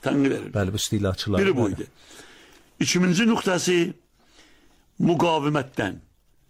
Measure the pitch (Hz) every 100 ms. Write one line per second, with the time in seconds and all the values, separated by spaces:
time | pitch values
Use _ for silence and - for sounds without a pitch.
0 | 135 139 139 113 101 104 95 101 - 110
1 | 98 92 - 98 196 143 110 87 - -
2 | - - - - - - _ - 143 180
3 | 185 175 226 226 - 180 - 175 170 -
4 | _ _ _ - - _ _ _ _ -
5 | 170 170 170 160 143 151 131 - 104 -
6 | - _ _ _